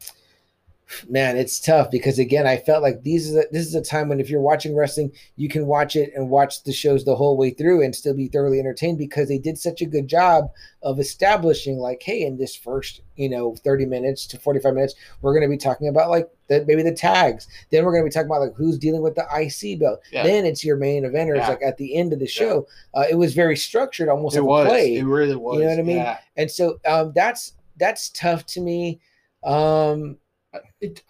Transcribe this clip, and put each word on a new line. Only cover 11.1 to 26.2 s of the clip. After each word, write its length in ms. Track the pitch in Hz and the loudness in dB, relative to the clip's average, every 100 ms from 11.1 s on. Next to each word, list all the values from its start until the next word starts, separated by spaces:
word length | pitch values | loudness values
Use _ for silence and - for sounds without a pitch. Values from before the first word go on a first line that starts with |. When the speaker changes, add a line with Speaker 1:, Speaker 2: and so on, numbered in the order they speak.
| - 190 208 165 147 139 131 | 0 2 2 2 0 -2 -6
Speaker 1:
like, 240 | 123 127 | -6 -6
hey, 220 | - 226 | -6 -4
in 140 | 151 131 | -4 -4
this 180 | 131 - | -8 -8
first, 460 | - 135 135 - - - | -8 -8 -8 -14 -18 -6
you 120 | 139 | -4
know, 240 | 123 120 113 | -2 -4 -4
thirty 220 | 143 139 131 | 0 0 0
minutes 400 | 127 131 135 - | -2 -2 -4 -10
to 140 | 120 | -6
forty-five 340 | - 139 135 | -2 0 0
minutes, 220 | 131 139 - - - | 2 0 -4 -20 -4
we're 140 | 139 151 | 0 2
gonna 120 | 147 | 2
be 100 | 143 | 0
talking 320 | 135 - 151 | -2 -2 0
about, 200 | 147 165 | 2 2
like, 180 | 170 165 _ - | 2 0 _ 0
the, 180 | 143 147 | 2 4
maybe 140 | 156 | 2
the 100 | 160 | 2
tags. 560 | 165 175 185 156 110 - - - | 0 2 4 2 0 -10 -20 0
Then 160 | 160 175 | 2 4
we're 60 | |
gonna 140 | 170 156 | 2 2
be 40 | |
talking 160 | 156 151 | 0 -2
about, 100 | 151 | 0
like, 140 | 135 - | -2 0
who's 240 | 160 143 | -2 0
dealing 240 | 151 160 | 0 0
with 100 | 156 | 0
the 180 | 160 165 | -2 -4
I 160 | 147 156 | -4 -4
C 280 | - 208 180 | -6 -8 0
belt. 260 | 147 107 - | 0 0 -6
Speaker 2:
Yeah. 120 | 127 | -2
Speaker 1:
Then 200 | 156 208 | 2 2
it's 220 | 180 143 156 | 2 0 0
your 100 | 139 | 0
main 280 | 139 143 | 0 0
eventers, 320 | 131 143 160 143 | -2 -2 0 0
Speaker 2:
Yeah. 120 | 120 | 0
Speaker 1:
like, 120 | 123 | 0
at 160 | 135 127 | -2 -4
the 160 | 139 151 | -4 -2
end 180 | 175 | -2
of 60 | 151 | -2
the 60 | 131 | -4
Speaker 2:
Yeah. 60 | |
Speaker 1:
show. 360 | - 220 170 - - _ 135 | -2 0 0 -4 -12 _ -2
Uh, 100 | 147 | 0
it 80 | 165 | 2
was 200 | 170 139 | 2 4
very 200 | 165 147 | 2 2
structured, 520 | - 226 262 - 160 | -2 -2 -2 -2 0
almost 260 | 143 151 143 | 0 0 2
Speaker 2:
It 60 | |
Speaker 1:
like 80 | 139 | 4
Speaker 2:
was. 160 | 147 147 | 4 6
Speaker 1:
a 40 | |
play. 260 | 247 147 120 | 4 4 2
Speaker 2:
It 100 | 135 | 0
really 300 | 143 147 131 | 2 2 -2
was. 220 | 117 139 | -2 0
Speaker 1:
You 60 | 156 | 0
know 40 | |
what 100 | 160 | 0
I 40 | |
mean? 140 | 165 175 | 0 -2
Speaker 2:
Yeah. 200 | 120 - | -2 -6